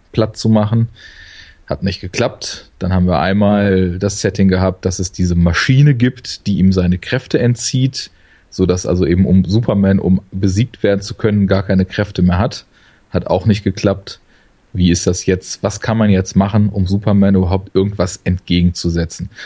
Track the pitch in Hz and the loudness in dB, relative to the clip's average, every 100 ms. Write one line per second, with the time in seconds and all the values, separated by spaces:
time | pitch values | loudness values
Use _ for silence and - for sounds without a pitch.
0 | _ - 110 - 113 110 107 117 117 - | _ -2 -2 -2 0 2 2 0 -2 -6
1 | - - - - - _ - 76 95 92 | -20 -20 -20 -20 -20 _ -10 -6 -6 -6
2 | 92 - 120 - - - - _ 90 92 | -10 -4 -4 -4 -12 -14 -18 _ -2 0
3 | 90 80 87 101 104 104 101 95 92 90 | 2 2 0 2 2 2 2 2 0 -2
4 | 101 - 104 - 98 92 92 92 - 90 | -4 -2 -4 0 2 4 0 0 -6 -4
5 | 90 - 90 85 85 85 - 131 147 123 | -6 -2 -2 2 2 2 2 4 4 4
6 | 123 - - - - 98 95 95 90 90 | 0 -2 -14 -10 -4 2 2 2 2 -2
7 | - 127 - 147 120 120 - 127 135 - | -2 -6 -2 0 0 0 -2 0 -2 -2
8 | - _ _ _ _ - 90 90 - 90 | -14 _ _ _ _ -2 0 0 -2 0
9 | 80 87 95 95 87 107 123 101 98 98 | 2 2 4 2 2 0 0 2 2 2
10 | 92 92 - 95 98 95 120 - 101 101 | 2 0 -2 -4 0 0 -2 -2 -2 -2
11 | - - 110 104 95 98 95 95 92 - | -4 -4 0 2 2 0 2 0 0 -2
12 | 104 - 175 113 120 - - _ _ _ | -4 0 2 2 0 -4 -16 _ _ _
13 | _ 90 - 90 110 104 - - 104 95 | _ -6 -2 0 2 0 -2 -2 -2 -2
14 | - - _ _ _ _ _ 90 90 85 | -8 -20 _ _ _ _ _ 0 2 2
15 | - 87 - 92 - - 101 - - 113 | 0 -2 -2 -2 -4 -6 -6 -4 -4 0
16 | 107 95 95 95 101 107 104 101 92 101 | 2 2 2 0 2 2 0 0 -2 -2
17 | 107 101 98 95 90 95 - 95 98 104 | 0 2 4 2 2 -2 -2 -2 -2 -2
18 | 87 - - 90 - 87 87 85 85 82 | -4 -4 -4 -6 0 2 2 0 -4 -2
19 | 80 - - - | -4 -8 -14 -14